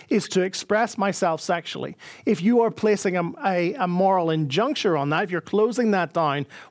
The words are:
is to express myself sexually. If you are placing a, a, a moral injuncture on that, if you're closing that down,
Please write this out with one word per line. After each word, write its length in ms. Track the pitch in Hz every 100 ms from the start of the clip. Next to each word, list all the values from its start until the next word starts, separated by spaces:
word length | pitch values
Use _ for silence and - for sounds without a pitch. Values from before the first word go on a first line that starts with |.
| -
is 180 | 226 -
to 120 | 185
express 560 | 185 - - 208 226 -
myself 460 | 196 175 180 160
sexually. 560 | - 170 - 131 135 - - -
If 160 | - 196
you 220 | 190 240
are 80 | 226
placing 480 | - 214 202 202 180
a, 140 | 170 -
a, 300 | 262 180 175
a 120 | 269 180
moral 420 | 175 190 190 165
injuncture 680 | 160 147 143 247 302 208 156
on 140 | 143
that, 140 | 160
if 60 | 190
you're 120 | 175
closing 480 | - 196 220 240 226
that 240 | 196 165
down, 320 | 170 156 143 139 - -